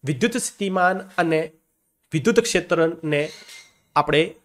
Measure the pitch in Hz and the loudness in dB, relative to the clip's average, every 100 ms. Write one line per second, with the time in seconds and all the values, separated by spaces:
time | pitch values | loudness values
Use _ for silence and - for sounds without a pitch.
0 | 135 131 226 233 - - 202 185 180 190 | -6 -2 -2 -2 -8 -8 -6 0 0 0
1 | 190 - 170 160 156 _ _ _ _ _ | -6 -4 0 0 -2 _ _ _ _ _
2 | _ 160 208 233 226 180 - 170 165 170 | _ 0 2 2 2 -2 0 0 0 -2
3 | 156 147 151 - - - - _ _ 151 | -4 -2 -2 -10 -20 -20 -20 _ _ -2
4 | 147 147 170 - | 2 2 0 -6